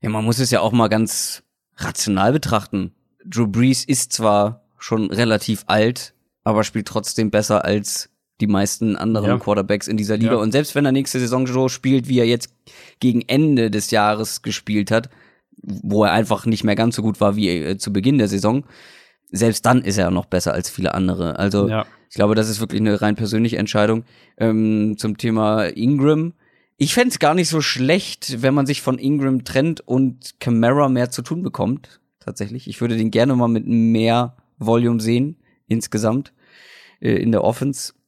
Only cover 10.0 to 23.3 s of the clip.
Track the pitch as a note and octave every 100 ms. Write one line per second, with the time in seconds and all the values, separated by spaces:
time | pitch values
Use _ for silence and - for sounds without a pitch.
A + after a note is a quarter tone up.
10 | G#2 G#2+ A2+ A#2 G#2+ B2+ D3 - C#3+ C3
11 | C3 C3 B2 B2+ C3 B2+ C3 - C3 C3+
12 | B2+ B2+ A#2 A#2+ - _ _ - - _
13 | C3 A#2+ - B2+ D#3 C3+ A2+ G#2+ - A2+
14 | G#2 G#2+ A2 - - G#2 - G#2+ G2 A2+
15 | B2 _ _ _ _ _ - F#2+ - G2+
16 | G#2 F2+ A2 G#2 - A2 G#2+ G2+ A2+ A#2
17 | A2 G2 G2+ G#2 G2 F2 D2+ G2 - G2+
18 | G#2 C#3+ G#2+ G2 G2+ B2+ C#3 - - -
19 | _ _ _ F#2+ A#2 G#2+ A2+ B2+ - G2
20 | F2+ F2+ - F#2 F2 - F2+ - F#2 E2+
21 | F#2 F2+ E2+ - G2 G2+ G2 A2 G#2+ _
22 | _ - G#2 A2 A2 A2 A2+ - G#2+ G2+
23 | G#2+ G#2 A2